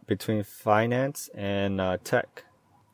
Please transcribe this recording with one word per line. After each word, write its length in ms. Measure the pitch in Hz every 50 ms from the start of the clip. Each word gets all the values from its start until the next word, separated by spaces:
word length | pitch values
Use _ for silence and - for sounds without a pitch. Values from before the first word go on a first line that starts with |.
| -
between 380 | - 104 - - - 110 107
finance 840 | 101 - - - - 113 104 107 113 120 120 127 135 143 147 - - -
and, 480 | - - 101 98 101 98 101 98 98 95
uh, 180 | 92 92 92 90
tech. 420 | - - 127 123 - - - - - _ _ _ _ _ _ _ _ _